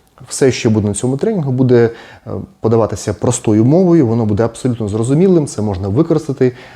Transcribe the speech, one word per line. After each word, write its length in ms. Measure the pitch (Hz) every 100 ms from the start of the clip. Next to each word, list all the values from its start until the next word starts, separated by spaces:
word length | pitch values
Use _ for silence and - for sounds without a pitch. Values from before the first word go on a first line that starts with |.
| _ - 131
все, 240 | - 135
що 180 | 120 120
буде 180 | 107 104
на 60 |
цьому 220 | 98 127 135
тренінгу, 360 | 208 208 139
буде, 380 | 127 131 120 117 - - - 113
е, 40 | 101 98 -
подаватися 540 | 113 113 104 101 -
простою 500 | 98 127 120 - 107
мовою, 420 | 117 165 180 170 120
воно 200 | 117 107
буде 180 | 101
абсолютно 440 | 117 - 131 117 107
зрозумілим, 580 | 107 117 139 196 175 143
це 160 | -
можна 260 | 107 92 98
використати, 580 | 107 165 156 - 131 127
е, 60 | 123 -